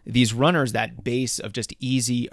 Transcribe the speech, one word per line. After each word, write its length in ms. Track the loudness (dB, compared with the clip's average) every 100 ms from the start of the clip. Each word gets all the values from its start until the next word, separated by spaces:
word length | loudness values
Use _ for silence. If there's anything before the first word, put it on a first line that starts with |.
| 0
these 280 | 4 4
runners 400 | 4 2 4 2
that 280 | 0 -2 -4
base 380 | -2 -2 -2 -4
of 140 | -6
just 200 | -8 -8 -6
easy 480 | 0 0 2 -2 -2